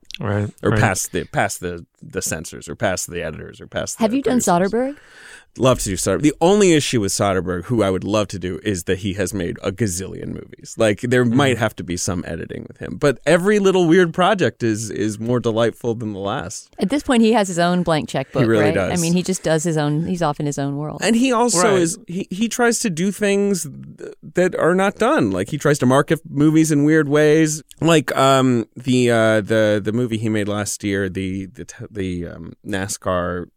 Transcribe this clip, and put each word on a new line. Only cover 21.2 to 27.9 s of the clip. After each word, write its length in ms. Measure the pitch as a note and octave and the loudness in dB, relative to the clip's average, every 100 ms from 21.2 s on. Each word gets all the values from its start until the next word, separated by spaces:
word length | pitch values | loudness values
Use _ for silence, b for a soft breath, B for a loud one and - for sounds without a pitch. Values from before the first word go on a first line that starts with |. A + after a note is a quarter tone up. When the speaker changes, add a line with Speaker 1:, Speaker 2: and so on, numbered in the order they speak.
| C4 | 2
Speaker 2:
also 400 | A3+ A#3+ F3 F3+ | 2 2 2 2
Speaker 1:
Right. 60 | F#3+ | 2
Speaker 2:
is, 160 | E3+ - - | 0 -4 -10
he, 180 | F3 - | -8 -8
he 180 | F#3 A3+ | -4 -4
tries 300 | - A#3+ A#3 | 0 0 0
to 100 | A3+ | -4
do 220 | D#3+ F#3+ | -2 -2
things 560 | - G#3 G3+ G2+ F#2 C#3 C2+ C#3+ - | 0 0 0 0 -2 -6 -12 -18 -16
th-, 160 | - - - | -18 -18 -6
that 200 | - F#3 - | 0 0 2
are 180 | D#3 | 2
not 200 | F#3 G3 - | 2 0 0
done. 340 | A3 D4+ A#2 | 0 2 0
Like, 180 | F#2 G2 | 0 -4
he 80 | D3 | 0
tries 200 | D3 D3 | 0 2
to 60 | B2 | 4
market 320 | C3+ D3 D#3 - | 4 2 -2 -4
movies 440 | C#3 D#3 D#3 D#3+ | 2 4 4 4
in 120 | D3 | 4
weird 260 | D3 D#3+ C#3+ | 4 4 4
ways. 520 | D3 D3+ D#3 D#3 D3+ - - | 4 4 4 2 -2 -12 -2
Like, 320 | D#3 | 4